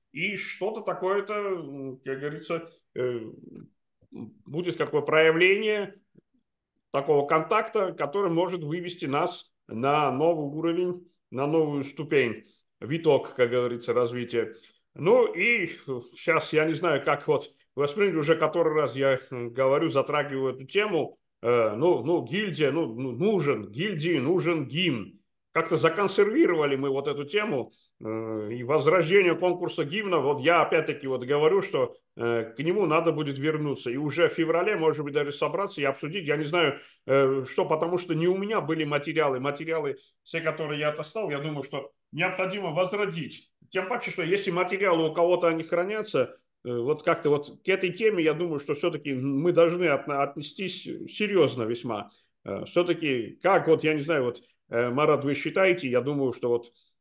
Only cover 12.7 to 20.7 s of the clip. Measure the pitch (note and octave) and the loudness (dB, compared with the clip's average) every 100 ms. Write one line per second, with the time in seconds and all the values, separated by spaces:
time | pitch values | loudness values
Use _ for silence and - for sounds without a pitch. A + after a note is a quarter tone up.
12.7 | - A2+ E3 D#3 C3+ - - A#2+ B2 B2 | -14 -6 -2 4 4 2 0 2 2 0
13.7 | A#2+ B2 A#2+ A#2+ B2 A#2+ A#2 G#2+ - - | -4 -2 0 0 -2 -4 -2 -2 -6 -20
14.7 | _ _ - D#3 B3 A3+ E3+ A3+ A#3 E3+ | _ _ -4 4 6 4 2 0 0 -2
15.7 | - C#3+ B2 - - - D#3+ D#3 D#3 D#3+ | -8 -10 -10 -10 -8 0 2 2 -2 -2
16.7 | D3 F3 C#3 D#3+ C#3+ - C#3 - _ _ | 0 0 0 0 -2 0 0 -2 _ _
17.7 | C3 C#3+ G#3+ G3+ D#3+ D3 E3 D#3 F3 D#3+ | -4 -2 0 0 2 2 2 2 2 2
18.7 | D#3 C3+ C3 C3+ C3 - B2+ A#2+ A#2+ C3 | 2 0 2 2 2 -2 -8 -6 0 2
19.7 | C#3+ E3 C3+ C3 D3 C#3 C3+ C3 C3 C3+ | 4 2 0 0 0 -2 -2 -4 -4 -4